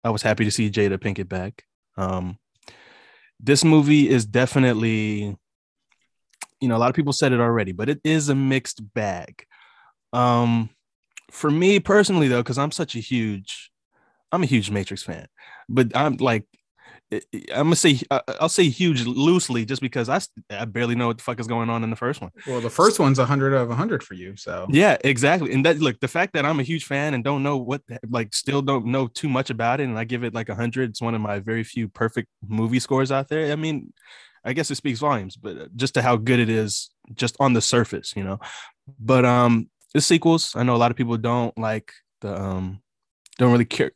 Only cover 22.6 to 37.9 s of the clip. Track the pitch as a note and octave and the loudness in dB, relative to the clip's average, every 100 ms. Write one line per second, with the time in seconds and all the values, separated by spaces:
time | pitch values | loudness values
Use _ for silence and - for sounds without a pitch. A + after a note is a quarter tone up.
22.6 | A#2 - G3+ G#3 C#3+ C3 B2 C#3 C3+ C3+ | -4 2 2 4 4 4 2 0 0 0
23.6 | A#2 A#2+ G#3+ F3+ - F#2 F#2 G2 - F2 | 0 -2 -2 -4 -6 -14 -14 -14 -12 -10
24.6 | F#2 C#3 G3+ - C#3 B2 C#3 F3+ C#3+ C3 | 0 4 4 4 0 2 2 2 0 2
25.6 | D3 D3+ D3+ A2+ B2+ E3 F#3 D#3+ C#3+ D#3 | 2 2 0 -2 -4 -2 -2 -2 0 0
26.6 | C3 E3 - C#3 D3+ C3 B2+ C#3+ C#3 C#3 | -2 -6 -4 -4 -2 -2 -2 -2 -2 -2
27.6 | A#2+ C#3 - A#2 A2+ A#2+ G#2+ - - C#3+ | -4 -8 -10 -14 -6 -4 -4 -6 -2 -2
28.6 | C#3 C3+ A2+ C3+ B2 - D3+ B2+ C3 A2+ | 0 0 0 -2 -2 -4 -4 -2 -2 -2
29.6 | A#2 C3 C3+ A2 A#2 B2 A#2+ A2+ A2+ G#2 | -2 0 -2 -4 -6 -6 -6 -6 -6 -4
30.6 | A#2+ A#2+ B2 G#2 A2+ A2+ G#2+ G2+ G#2 A2+ | -4 -2 -4 -4 -4 -4 -4 -6 -4 -6
31.6 | A2 - G#2+ - A2+ - - _ G2+ A2 | -6 -6 -8 -4 -4 -4 -8 _ -6 -2
32.6 | A2+ B2+ - C3 C3 C3+ C#3 D#3 D3+ D3+ | 0 0 0 0 0 -2 -2 -2 -2 -2
33.6 | D#3 D3 - - _ - - _ - C3+ | -4 -6 -8 -18 _ -20 -20 _ -6 -4
34.6 | D#3 C#3+ D3 A2+ D3 B2 F#2 - G#2 E2+ | -4 -4 -4 -2 0 0 -4 -12 -12 -12
35.6 | D#2+ A#2 C3 C3 B2 A#2 A2+ B2 A2+ A2+ | -12 -4 -2 2 2 2 2 2 2 0
36.6 | G#2+ - - _ - A2+ A#2+ - C#3 A#2+ | -2 -6 -10 _ -18 -6 -4 2 2 2
37.6 | - A#2+ A2+ | 2 2 0